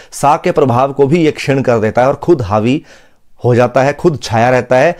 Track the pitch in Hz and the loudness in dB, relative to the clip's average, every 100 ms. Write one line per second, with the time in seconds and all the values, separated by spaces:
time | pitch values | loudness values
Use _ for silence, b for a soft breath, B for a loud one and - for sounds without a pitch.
0 | B - 139 160 180 165 139 117 139 139 | B -4 0 0 0 0 0 0 0 0
1 | 139 170 156 - - 135 127 117 107 120 | 0 2 0 -2 -2 -2 0 0 0 0
2 | 131 143 - 165 95 107 110 147 - b | 0 0 0 0 0 -2 0 -2 -6 b
3 | b b _ - 120 120 123 131 135 143 | b b _ -6 0 2 2 2 0 0
4 | 175 139 - 113 120 127 120 127 156 175 | -2 -2 -4 0 2 0 2 2 0 -2